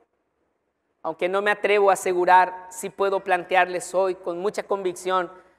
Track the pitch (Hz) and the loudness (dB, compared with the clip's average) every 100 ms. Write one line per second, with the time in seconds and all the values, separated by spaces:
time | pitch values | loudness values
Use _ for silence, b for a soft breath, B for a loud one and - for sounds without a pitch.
0 | _ _ _ _ _ _ _ _ _ _ | _ _ _ _ _ _ _ _ _ _
1 | 165 160 180 190 202 202 202 208 196 185 | -10 -4 -2 -2 0 0 2 4 4 2
2 | 190 180 180 180 180 - - - 196 - | 0 0 6 6 6 -2 -16 -14 -10 -4
3 | 196 190 190 180 170 185 180 180 - 180 | -2 -2 -2 -2 0 2 2 -2 -6 -2
4 | 190 185 - 175 196 208 - 196 185 175 | -2 -2 -8 -6 -6 -6 -6 -4 -4 -6
5 | 185 185 175 - B | -2 -2 -2 -8 B